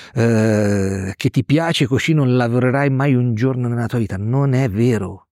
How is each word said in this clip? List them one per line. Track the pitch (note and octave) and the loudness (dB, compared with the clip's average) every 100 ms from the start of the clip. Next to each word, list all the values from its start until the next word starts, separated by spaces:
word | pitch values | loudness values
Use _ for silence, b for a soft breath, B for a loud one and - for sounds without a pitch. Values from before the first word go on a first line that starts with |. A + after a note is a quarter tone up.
| B | B
eh, | - A#2 A2+ A2 G#2+ G#2 G2+ F#2+ F#2+ F#2+ - | 0 2 4 4 2 2 0 -2 -4 -6 -4
che | - | -2
ti | - | 0
piace, | - D3 E3 - C#3+ | 0 0 0 0 0
così | C3 - | 0 0
non | D#3 B2+ B2+ | 2 2 2
lavorerai | A#2+ B2 B2+ C3 C#3 | 2 0 0 2 0
mai | C3 C#3+ | 0 2
un | B2 B2 | 2 0
giorno | A2 C3 B2+ A#2+ | 0 0 -2 -4
nella | A#2+ A#2 | -4 -4
tua | B2 | -2
vita." | G#2 F#2+ | -4 -4
Non | G#2+ C3+ C#3 | -2 0 0
è | B2+ C3+ | 0 0
vero. | G2 B2 A2 F#2 F#2+ _ | 0 0 0 -4 -10 _